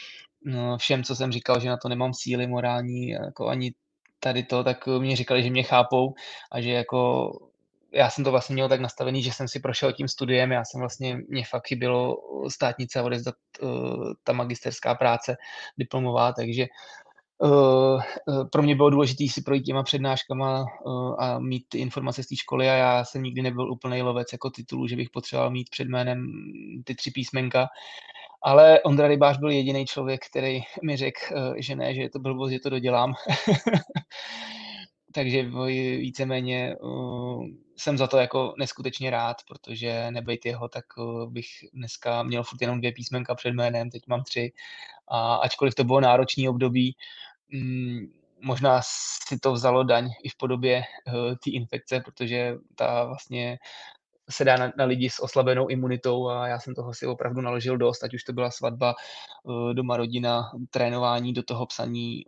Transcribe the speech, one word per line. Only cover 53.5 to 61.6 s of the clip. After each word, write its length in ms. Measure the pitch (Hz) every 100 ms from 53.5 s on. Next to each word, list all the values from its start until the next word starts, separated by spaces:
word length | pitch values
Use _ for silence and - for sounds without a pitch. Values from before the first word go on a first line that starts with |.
| 123 - - - - _ _ -
se 140 | -
dá 120 | 135 127
na, 160 | 127 135
na 60 |
lidi 260 | 127 127 123
s 120 | -
oslabenou 460 | 131 139 127 127 131
imunitou 600 | 127 127 123 131 123 127
a 200 | 123 123
já 120 | 120
jsem 140 | 131
toho 200 | 127 123
si 120 | 117 127
opravdu 340 | 120 131 123
naložil 360 | 127 123 123 127
dost, 280 | 120 120
ať 100 | 117
už 100 | 120
to 80 | -
byla 180 | 123 123
svatba, 440 | - 123 120 123
eh, 800 | 120 - - - - - 120 120
doma 220 | 123 127 120
rodina, 560 | 117 123 120 120 117 120 123
trénování, 640 | 127 120 120 123 120 123
do 100 | 127
toho 240 | - 120